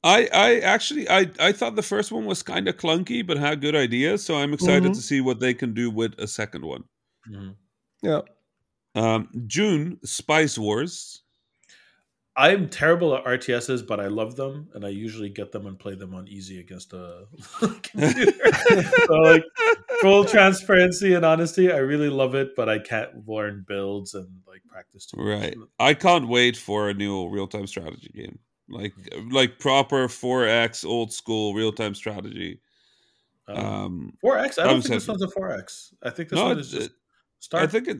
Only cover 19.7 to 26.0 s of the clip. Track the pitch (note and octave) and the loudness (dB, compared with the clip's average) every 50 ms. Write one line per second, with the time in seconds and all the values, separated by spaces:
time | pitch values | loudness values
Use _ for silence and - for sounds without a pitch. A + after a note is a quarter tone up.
19.7 | A4+ - - - C5 A#4 A4+ G3 G3 G3+ G3+ G3+ - G#3+ F#3+ G3 F#3+ F#3+ - - | 2 0 -2 -6 0 4 6 6 8 6 6 6 6 6 6 6 4 2 0 4
20.7 | G3+ F#3 F3+ F3+ F3 F3+ G3+ F#3+ F3+ F3 E3 D#3+ D#3+ E3 E3+ D#3+ - - F#3 F3+ | 6 6 6 4 2 0 2 2 4 4 6 4 4 4 2 -2 2 2 2 4
21.7 | E3+ C#3+ C3+ C3+ D3 D3 D3+ D3 C#3 C3+ C3+ B2+ C3 C#3 C#3 C3+ - - A#2 A2 | 4 2 0 0 0 0 0 0 0 0 0 0 0 -2 -2 -2 -2 -4 0 0
22.7 | A2 G#2+ G#2 - A#2+ A2 A2 - - B2 G#2+ G#2+ A2 A2 G#2 G#2 G2+ G2+ F#2 _ | 0 -2 -4 -6 -6 -6 -6 -6 -12 -20 -14 -8 -6 -6 -6 -6 -8 -10 -12 _
23.7 | G2+ G2 G2 G2 G2+ G#2 F#2+ F#2+ - G2 F#2 F#2 F#2 F#2 F2+ _ F#2+ F#2+ _ _ | -8 -6 -6 -6 -6 -8 -10 -12 -14 -14 -16 -16 -20 -20 _ _ -20 -20 _ _
24.7 | _ F#2 F2+ _ _ F#2 - - - - - G#2 G#2 G#2 G#2 - - A#2 G#2+ _ | _ -20 -20 _ _ -20 -20 -16 -10 -6 -4 -4 -4 -4 -4 -8 -8 -10 -18 _
25.7 | _ _ A#2+ C#3 D3+ D3 | _ _ 2 2 2 4